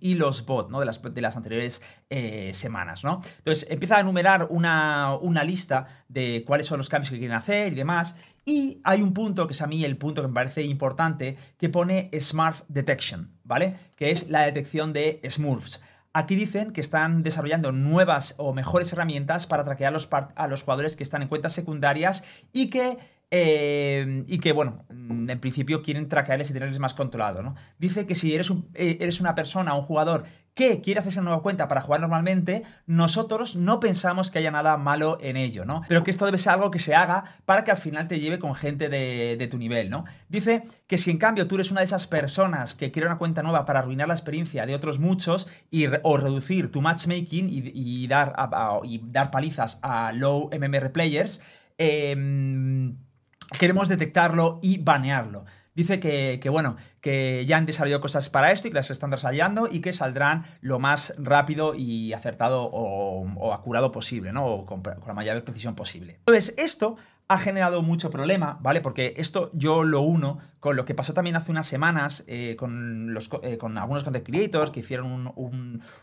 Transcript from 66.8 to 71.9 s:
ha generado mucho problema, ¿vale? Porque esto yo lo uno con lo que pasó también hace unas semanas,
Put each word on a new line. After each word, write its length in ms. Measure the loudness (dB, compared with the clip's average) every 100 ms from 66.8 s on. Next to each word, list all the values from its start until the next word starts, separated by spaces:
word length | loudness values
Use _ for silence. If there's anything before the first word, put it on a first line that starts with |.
| -2 -4 -16 _ 0
ha 80 | 2
generado 440 | 2 2 2 2
mucho 300 | 0 0 -2
problema, 480 | -4 0 2 0 -2
¿vale? 200 | 0 2
Porque 320 | 0 -2 -2 -2
esto 320 | -2 -2 -2
yo 320 | 0 2 4 4
lo 160 | 4
uno 380 | 4 4 0 -4 -12 _
con 160 | -2 -2
lo 80 |
que 100 | -2
pasó 200 | -4 -2
también 240 | -2 0 -2
hace 140 | -2
unas 140 | -2 -2
semanas, 600 | 0 2